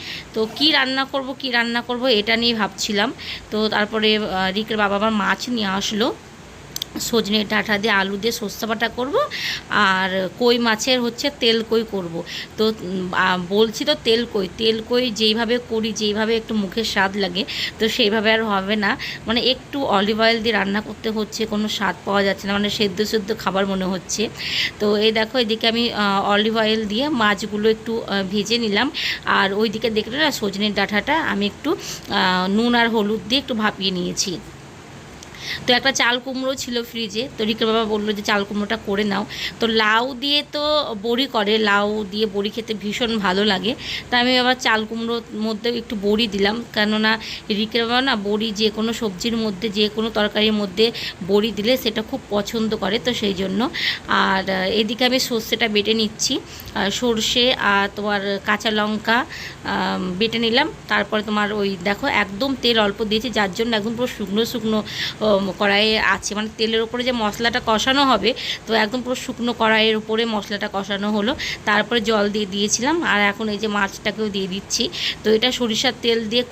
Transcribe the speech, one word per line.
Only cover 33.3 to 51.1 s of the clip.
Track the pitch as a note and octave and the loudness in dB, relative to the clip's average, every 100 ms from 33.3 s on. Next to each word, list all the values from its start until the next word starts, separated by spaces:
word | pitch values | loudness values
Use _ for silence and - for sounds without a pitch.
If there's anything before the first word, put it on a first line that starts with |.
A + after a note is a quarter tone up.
| C4 | -2
একটু | C4+ | 0
ভাপিয়ে | A3+ G#3+ G#3 F#3+ | -2 -2 0 -2
নিয়েছি। | F#3 F3+ F3 G3+ E3 - - - - - - - - - - - - - | -2 -4 -2 -4 -6 -10 -18 -18 -18 -18 -18 -18 -18 -18 -14 -10 -6 2
তো | |
একটা | A#3+ C4+ | 2 2
চাল | C4 A#3+ B3 | 2 2 2
কুমড়ো | B3+ B3+ C4 | -2 -4 -4
ছিল | C4+ - A#3+ | -4 -4 -4
ফ্রিজে, | A#3 A#3 A3+ G#3 C4+ - | -4 -6 -6 -4 -6 -4
তো | |
রিকের | A3 A3+ A3 | -2 0 2
বাবা | A3 | 2
বললো | A3 G#3+ G#3+ | 2 0 -2
যে | G#3 | -2
চাল | G#3 G#3 | 0 0
কুমড়োটা | G3+ G#3 G3+ A3 G#3 | 0 -4 -2 -4 -2
করে | G3 | -2
নাও। | G#3+ G3 G#3 - - - | 0 -2 -4 -6 -8 -2
তো | A3+ | 0
লাউ | A3 G#3+ A3 B3+ | 2 4 4 2
দিয়ে | B3 C#4+ D4 C#4+ | -4 0 0 0
তো | D4+ D4 D4+ C#4+ A3 | -4 0 0 0 -4
বড়ি | A3+ A#3+ C4+ | -2 0 0
করে, | A#3 G3+ A3 | 0 2 2
লাউ | G#3+ G3+ G#3 G#3+ G3+ | 4 4 2 0 -4
দিয়ে | G#3 A3 | -2 -2
বড়ি | G3 G3+ | 0 -2
খেতে | A3 A3+ | -4 -6
ভীষণ | G#3+ G3+ G3+ A#3+ A3+ | -4 -4 -2 0 0
ভালো | G3 F#3 | 2 2
লাগে, | G#3 F#3+ F#3 C#4 - - - | 2 2 0 -4 -6 -10 0
তা | B3 | 2
আমি | B3 B3+ | 4 4
আবার | B3 | 4
চাল | B3+ B3+ A3 | 2 2 0
কুমড়োর | A3 A3+ A3+ A#3 A3+ | 0 -4 -4 -4 -4
মধ্যেও | G#3 A3 A3 A#3 | -4 -2 -2 -2
একটু | A#3+ A3+ G#3+ | -2 -4 -2
বড়ি | G3+ G#3+ A#3 | 2 2 2
দিলাম, | G3 G3 A3+ A#3 | 2 2 2 -4
কেননা | - G#3+ G#3+ A3 A3 - - - | 0 2 2 2 0 -4 -12 -4
রিকের | G#3 A3 A#3+ A#3 | -2 0 0 2
বাবা | B3 | 2
না | C4+ A#3 | 2 0
বড়ি | G3 G#3 A3+ | 0 0 0
যে | G3+ G#3+ | 0 0
কোনো | G#3+ A3 | 2 -2
সবজির | A3+ A3 F3+ A#3 A3+ | -2 -4 -2 -2 0
মধ্যে, | A3 F#3 A3 | -2 -2 -4
যে | G3+ G#3 | 0 0
কোনো | G#3 A3+ | 0 -2
তরকারির | A3 G#3 G#3+ G#3+ | 0 0 2 2
মধ্যে | G#3+ G3+ F3+ A3 - - | 2 0 2 2 2 -8